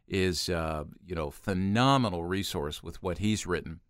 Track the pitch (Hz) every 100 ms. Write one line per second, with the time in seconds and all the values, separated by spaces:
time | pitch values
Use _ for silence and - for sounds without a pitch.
0 | - 98 92 85 - 85 80 78 71 -
1 | 87 85 73 - - 92 95 110 131 139
2 | 117 87 85 95 98 87 73 - 85 -
3 | 92 82 107 104 90 82 78 82